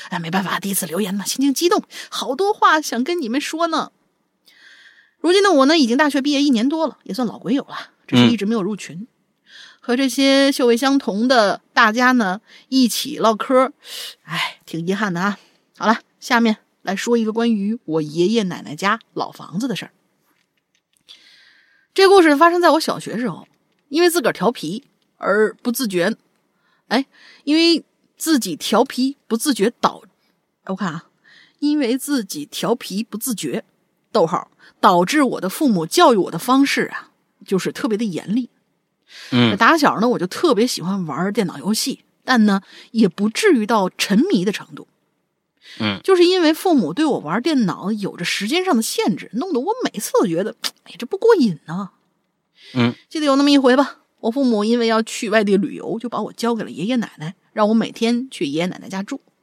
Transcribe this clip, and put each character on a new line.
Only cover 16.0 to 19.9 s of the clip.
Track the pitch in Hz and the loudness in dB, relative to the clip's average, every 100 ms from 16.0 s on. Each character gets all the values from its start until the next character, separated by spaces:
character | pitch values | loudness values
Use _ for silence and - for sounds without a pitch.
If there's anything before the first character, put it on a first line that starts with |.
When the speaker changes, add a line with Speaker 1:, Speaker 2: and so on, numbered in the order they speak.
| - _ | -4 _
Speaker 1:
下 | - 240 | -2 2
面 | 233 214 _ _ | 2 0 _ _
来 | - 196 | -8 -6
说 | 233 240 | 0 0
一 | 220 | 0
个 | |
关 | 220 233 | -2 0
于 | 214 196 233 - | 0 -2 -6 -4
我 | 156 | -4
爷 | 151 156 180 | -2 0 0
爷 | 226 | 0
奶 | 190 151 | -2 -6
奶 | - 151 | -12 -6
家 | 196 226 _ | -4 -4 _
老 | 156 - | -8 -8
房 | - - 175 | -10 -10 -6
子 | 262 | -4
的 | 180 | -6
事 | |
儿。 | - | -10